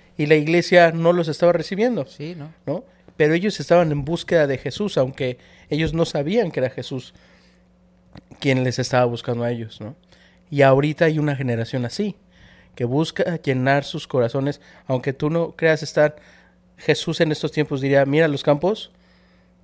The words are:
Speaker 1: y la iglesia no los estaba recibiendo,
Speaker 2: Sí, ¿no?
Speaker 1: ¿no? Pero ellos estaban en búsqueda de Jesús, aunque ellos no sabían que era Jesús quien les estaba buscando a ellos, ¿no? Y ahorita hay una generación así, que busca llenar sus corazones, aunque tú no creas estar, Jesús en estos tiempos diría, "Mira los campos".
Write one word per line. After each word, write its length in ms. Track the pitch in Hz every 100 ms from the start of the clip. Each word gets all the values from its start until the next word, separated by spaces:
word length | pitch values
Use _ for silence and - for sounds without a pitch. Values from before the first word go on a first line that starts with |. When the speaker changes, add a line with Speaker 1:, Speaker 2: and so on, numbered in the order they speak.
| _ -
Speaker 1:
y 100 | 151
la 100 | 156
iglesia 560 | 151 170 170 180 170
no 200 | 165 170
los 160 | 175 160
estaba 240 | 147 175
recibiendo, 540 | 170 156 190 240 220 135
Speaker 2:
Sí, 280 | - 151
¿no? 200 | 175 147 - -
Speaker 1:
¿no? 180 | 160 - _ _ -
Pero 160 | 151
ellos 260 | 165 202 -
estaban 320 | 143 170 165
en 120 | 147 139
búsqueda 400 | 165 - 170 147
de 100 | 127
Jesús, 400 | 143 - 208 165
aunque 400 | 131 131 131 123 _ - -
ellos 240 | 151 160
no 140 | 160 165
sabían 440 | 151 143 220 185
que 100 | 147
era 100 | 131
Jesús 420 | - 127 131 - - _ _ _ _ _ _ _ _ _ - - -
quien 260 | 139 131
les 140 | 127 120
estaba 260 | 127 127
buscando 400 | 123 120 - 120
a 60 | 120
ellos, 300 | 120 110 -
¿no? 140 | 104 - _ _ _ _ -
Y 120 | 143
ahorita 420 | 135 135 147 147
hay 140 | 165 156
una 180 | 151 139
generación 480 | 131 117 113 131
así, 320 | 120 - 208 - _ _ - - _
que 100 | -
busca 520 | 120 135 160 - 185 160
llenar 420 | 143 131 127 143
sus 220 | 143 156 -
corazones, 520 | 135 117 139 139 143 - - -
aunque 260 | 131 143
tú 180 | 131 151
no 220 | 165 165
creas 300 | - 165 160
estar, 340 | - - 151 151 - - _ _ _ _
Jesús 440 | - 143 - 160
en 100 | 160
estos 220 | 151 160
tiempos 280 | - 147 143
diría, 240 | 135 139 139
"Mira 200 | 147 165
los 160 | 143
campos". 480 | - 143 170 220 - _ _ _ _ _ _ _